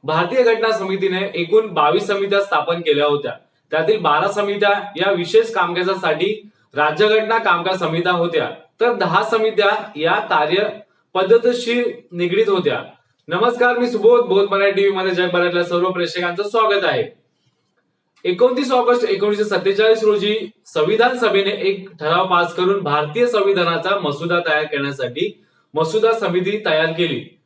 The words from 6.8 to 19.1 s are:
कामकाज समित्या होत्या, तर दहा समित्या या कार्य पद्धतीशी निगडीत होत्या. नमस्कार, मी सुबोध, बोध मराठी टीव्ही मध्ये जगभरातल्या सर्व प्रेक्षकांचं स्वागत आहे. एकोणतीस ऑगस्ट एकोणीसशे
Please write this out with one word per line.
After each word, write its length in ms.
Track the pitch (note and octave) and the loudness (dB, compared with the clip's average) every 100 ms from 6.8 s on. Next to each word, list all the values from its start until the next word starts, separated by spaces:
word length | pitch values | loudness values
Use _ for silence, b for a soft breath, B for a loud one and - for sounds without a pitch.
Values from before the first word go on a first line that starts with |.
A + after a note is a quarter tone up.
| D3+ D#3 G#3 A3 G#3+ A3+ | -2 2 2 2 2 0
कामकाज 400 | G3+ E3+ F3 F#3 | 0 0 0 -2
समित्या 340 | E3 E3 F3 | -2 -2 0
होत्या, 380 | F3 E3+ D#3+ - - - _ | 0 0 0 -4 -8 -20 _
तर 120 | A#3+ | -2
दहा 320 | A3 F3+ F3+ | 0 0 0
समित्या 680 | G#3+ A3+ A3 G#3 G3+ - - D3 | 0 0 0 2 0 0 -6 -4
या 180 | D#3+ | -2
कार्य 420 | G3+ G#3+ D3+ D3+ F3+ G#3 - - _ _ | -2 0 -2 0 0 -2 -6 -20 _ _
पद्धतीशी 680 | F#3 F#3 A#3 B3 A#3+ A3+ A#3+ A#3+ - _ | -4 4 4 4 -2 -2 -2 -2 -6 _
निगडीत 360 | E3+ F3 G3 A3 | -4 -2 0 2
होत्या. 340 | F#3+ D3 A2+ - - _ _ - | 2 0 -4 -8 -20 _ _ -8
नमस्कार, 500 | F3 A#3 A#3+ B3 A#3+ | 0 0 2 0 2
मी 120 | A#3+ | -2
सुबोध, 340 | G#3 G#3 A#3+ | 4 6 6
बोध 260 | G3+ F#3+ G3+ | 4 2 2
मराठी 220 | G3 G3 | 2 2
टीव्ही 200 | F#3+ G3 | 2 0
मध्ये 180 | F#3+ F#3+ | 0 -2
जगभरातल्या 540 | F3 F3+ F3 F3 F3 | 0 0 0 0 0
सर्व 260 | F3 F3 F#3 | 0 0 0
प्रेक्षकांचं 520 | F3+ E3+ F3+ F3+ F3 | -2 -4 -4 -4 -4
स्वागत 420 | G#3 A3+ G#3+ G3+ | -2 0 2 2
आहे. 180 | E3+ B2 G#2 - _ _ _ _ _ _ _ _ _ _ | 0 -2 -4 -8 _ _ _ _ _ _ _ _ _ _
एकोणतीस 480 | F3+ F3+ B3 B3+ B3+ | -6 2 2 2 0
ऑगस्ट 320 | B3+ A#3 A#3+ | 0 2 2
एकोणीसशे 400 | G#3+ | 2